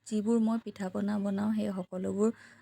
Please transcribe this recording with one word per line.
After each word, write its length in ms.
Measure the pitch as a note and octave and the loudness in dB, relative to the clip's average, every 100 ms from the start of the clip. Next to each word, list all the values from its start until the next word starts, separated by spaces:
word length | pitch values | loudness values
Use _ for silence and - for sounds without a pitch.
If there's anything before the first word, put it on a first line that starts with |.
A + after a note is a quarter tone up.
| - | -4
যিবোৰ 320 | G#3+ G#3 A#3 | -2 2 4
মই 180 | A3 A3+ | 4 0
পিঠা 300 | G#3 G#3 F#3 | -4 -6 -4
পনা 260 | G#3 G3+ G#3 | -2 -2 0
বনাওঁ, 320 | G3+ G3 G#3+ | 0 0 0
সেই 140 | G#3+ G#3 | 0 0
সকলোবোৰ 580 | F#3+ F3+ F#3 F#3+ F#3+ A3 - - - | -2 -6 -4 -2 2 0 0 -10 -18